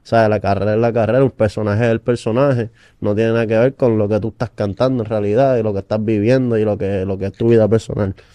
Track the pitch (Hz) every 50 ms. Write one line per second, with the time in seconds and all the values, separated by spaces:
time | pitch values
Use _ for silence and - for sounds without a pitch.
0 | _ - - 113 113 107 107 104 - 98 101 101 98 104 107 110 117 117 110 117
1 | 110 104 113 131 139 127 - - 110 104 - - 107 107 101 107 120 117 113 113
2 | - - 120 117 - 117 107 123 139 143 131 120 113 117 - _ _ _ _ -
3 | - 104 104 101 113 113 113 117 117 107 113 110 117 135 131 - 139 120 113 110
4 | 104 101 107 104 107 113 - - 120 - _ - 107 101 95 - 120 131 131 123
5 | 110 107 117 107 104 101 104 117 139 135 131 120 110 110 101 98 98 - 107 110
6 | 107 107 113 104 101 113 127 135 127 123 117 110 107 107 104 101 104 98 101 98
7 | 92 98 95 95 98 98 - - 117 117 117 113 110 113 113 110 - - 113 -
8 | 104 95 95 - - _